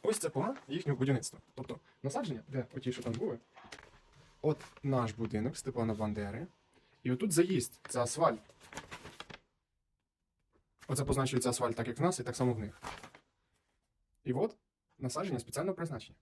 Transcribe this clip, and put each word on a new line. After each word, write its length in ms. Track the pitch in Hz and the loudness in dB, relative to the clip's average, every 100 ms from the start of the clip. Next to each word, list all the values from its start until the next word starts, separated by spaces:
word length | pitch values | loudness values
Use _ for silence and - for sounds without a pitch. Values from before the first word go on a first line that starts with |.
| 196 | 2
Ось 100 | 214 | 2
це 120 | 160 | 0
план 280 | 135 196 277 - | 0 0 -2 -4
їхнього 320 | 143 - 135 | -4 0 2
будівництва. 400 | 135 131 - - _ | 4 2 0 -12 _
Тобто 260 | - 127 156 _ _ | -12 -10 -10 _ _
насадження, 400 | 135 254 220 120 - | -4 -2 -2 -4 -4
де 180 | 131 117 135 | -4 -4 -6
оті, 160 | 127 | -4
що 120 | 123 | -4
там 100 | 120 | -4
були, 260 | 113 220 123 _ - - - - - _ - - - | -2 -2 -4 _ -20 -18 -18 -18 -20 _ -20 -20 -2
от 240 | 151 147 - - | 0 0 -4 -6
наш 280 | 139 131 117 | 2 4 2
будинок 460 | 104 110 107 113 - | 0 0 0 0 -2
Степана 360 | - 123 113 | -6 0 0
Бандери. 540 | 107 107 104 101 110 170 _ _ _ _ _ | 2 0 0 -4 -4 -8 _ _ _ _ _
І 80 | 120 | 0
отут 200 | 127 220 | 2 4
заїзд, 480 | 160 180 185 - - - | 6 6 4 0 -8 -6
це 120 | 123 | 0
асфальт. 380 | 120 151 - 110 - - - - - - - - - - _ _ _ _ _ _ _ _ _ _ _ _ _ _ - | 0 4 4 4 -8 -20 -14 -14 -12 -14 -16 -16 -18 -18 _ _ _ _ _ _ _ _ _ _ _ _ _ _ -4
Оце 180 | 135 135 | -2 2
позначується 440 | 135 131 127 123 | 2 4 2 2
асфальт 260 | 120 123 117 | 2 0 0
так, 120 | 120 | -4
як 120 | 120 | 2
в 20 | |
нас, 180 | 170 185 | 2 2
і 40 | |
так 120 | 127 123 | -4 2
само 180 | 127 | 2
в 60 | 110 | 2
них. 220 | 104 - - - - - _ _ _ _ _ _ _ _ _ _ | -4 -8 -12 -12 -16 -20 _ _ _ _ _ _ _ _ _ _
І 100 | - | -2
от 220 | 127 226 - _ _ _ _ | 0 0 -2 _ _ _ _
насадження 400 | 131 202 202 131 | -4 -2 -2 -2
спеціального 360 | - - 175 185 | -4 -2 -2 -2
призначення. 420 | 165 143 - - | -4 -6 -10 -20